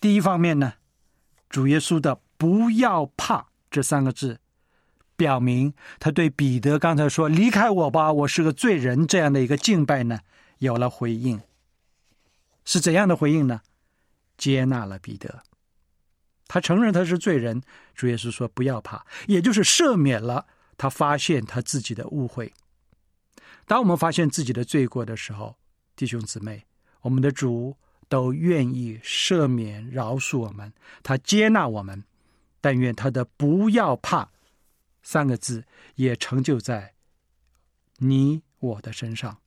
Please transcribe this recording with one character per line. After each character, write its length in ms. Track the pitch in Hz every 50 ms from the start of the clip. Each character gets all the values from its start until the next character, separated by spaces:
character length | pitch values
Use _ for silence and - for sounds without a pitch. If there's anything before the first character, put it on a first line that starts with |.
第 140 | - 208 202
一 40 | 208
方 200 | 170 185 190 170
面 180 | 170 175 160 143
呢， 160 | 139 127 - _ _ _ _ _ _ _ _ _ _ _ _ _ _ _
主 180 | - 139 131 135
耶 120 | 143 156
稣 200 | 147 - 175 160
的 220 | 147 160 131 - _ _ _ _
“不 340 | 160 165 180 208 226 233
要 340 | 226 220 254 240 196 170 151 135 _ -
怕” 320 | - - 226 160 - _ _ _ _ _
这 140 | - 143 139
三 200 | - 156 143 135
个 100 | 131 123
字， 260 | - - 131 117 120 _ _ _ _ _ _ _ _ _ _ _ _ _ _ _ _
表 220 | 170 151 135 127
明 320 | 120 127 123 123 131 143 143 _ - - - -
他 100 | - 156
对 200 | 151 143 170 156
彼 280 | 139 - 147 135 127 123
得 200 | 104 143 147 151
刚 160 | 151 165 165
才 140 | 143 151 147
说 180 | - - 160 151
“离 240 | 156 160 202 240
开 180 | 214 208 208 240
我 220 | 208 185 165 143
吧， 220 | 120 160 156 156 156
我 140 | 147 147 139
是 140 | - -
个 120 | 165 160 147
罪 240 | - - 247 208 160
人” 280 | 123 127 123 127 165
这 140 | 151 - 190
样 140 | 160 147 139
的 80 | 139
一 60 | 131 117
个 100 | 143 143
敬 280 | - - 214 175 151
拜 180 | 127 147 135 123
呢， 180 | 117 117 110 _ _ _ _ _ _ _ _
有 180 | 131 131 120 117
了 120 | 123 123
回 240 | 123 - 123 117 117
应。 280 | 113 120 127 120 104 - _ _ _ _ _ _ _ _ _ _ _ _ _ _ _ _ _ _ _ _ _ _ _ _
是 160 | - - 180
怎 140 | 147 175 160
样 140 | 175 208 190
的 80 | 175
回 160 | 151 160 147 151
应 140 | 160 147 131
呢？ 140 | 120 110 _ _ _ _ _ _ _ _ _ _ _ _ _ _ _ _
接 260 | - 139 135 135 131
纳 200 | 131 131 123 113
了 120 | 98 98 95
彼 180 | _ - 110 -
得。 260 | - - - 127 - _ _ _ _ _ _ _ _ _ _ _ _ _ _ _ _ _ _ _ _ _
他 140 | - 180
承 200 | 175 - 170 190
认 120 | 240 226 196
他 100 | 175 185
是 140 | 165 175 180
罪 180 | - 214 175 139
人， 240 | 117 117 113 120 127 _ - - - _ _
主 140 | - - 123
耶 80 | 120
稣 160 | 113 113 120
说 160 | 113 - 127 117 _
“不 80 | - -
要 160 | 139 131 113
怕”， 260 | - - - 110 - _ - - - -
也 140 | 208 180
就 100 | 170 240
是 140 | 226 214 190
赦 300 | - - - 339 294 247
免 260 | 190 147 139 127 110
了 240 | 107 120 123 135 - _ _ _ _ _ _ _
他 120 | - 135
发 280 | - - 160 147 147 143
现 260 | - - 170 135 110
他 160 | 101 - 123
自 220 | 123 - - 147
己 120 | 110 - 117
的 140 | 104 120 -
误 180 | - 151 135
会。 280 | 117 - - 117 110 _ _ _ _ _ _ _ _ _ _ _ _ _ _ _ _ _ - _ - - - _
当 160 | _ 208 240
我 40 | 262
们 120 | 196 175 156
发 140 | - 165
现 180 | 151 - 170 151
自 160 | - - 156
己 80 | 120 123
的 100 | 117 123
罪 240 | - - 151 135 117
过 160 | - 131 117
的 140 | 110 113 110
时 160 | - - 107
候， 240 | 104 107 110 - _ _ _ _ _ _ _ _ -
弟 100 | 135 120
兄 140 | - 117
姊 180 | 107 107 - 110
妹， 260 | 101 110 107 104 - _ _ _ _ _ _ _
我 80 | _ 131
们 120 | 131 131
的 100 | 131 139
主 440 | 135 - - 127 120 117 120 131 139 _ _ _ _ _ _ _
都 260 | - 135 127 127 127
愿 340 | 147 165 175 175 156 131 123 131
意 260 | 127 123 117 110 113 -
赦 440 | - - - - - 190 175 151 135
免、 400 | 127 120 113 107 104 107 107 123
饶 240 | 127 131 123 107 123 135
恕 220 | 131 - - 135
我 100 | 117 107
们， 240 | 101 101 104 104 - _ _ - - - _
他 140 | - 135 131
接 300 | _ - - 208 214 220
纳 180 | 220 214 170 127
我 160 | 110 107 101
们。 200 | 95 98 98 101 _ _ _ _ _ _ _ _ _ _ _
但 160 | - 147 135 127
愿 160 | 127 127 117
他 160 | - 107 135
的 140 | 123 131 123 - _ _
“不 320 | 143 143 151 185 202 220
要 260 | 202 240 214 170 131
怕” 360 | - _ - - 165 - - _ _ _ _ _ _ _ _ _ _ _ _ _ _
三 240 | _ - - 160 147
个 120 | 139 127 113
字 280 | - - 127 113 113 _ _ _ - - _
也 200 | - 131 127 120
成 280 | - - - - 131 131
就 160 | - 147 120
在 340 | - - 123 107 98 101 _ _ _ _ _ _ _ _ _ _ _ _ _ _ _ _ _ _ _ _ _ _
你 440 | 131 131 135 135 135 139 151 160 - _ _ _
我 220 | - 127 113 101
的 100 | - 120
身 240 | 110 - - 113 113
上。 240 | 110 - 120 104 - _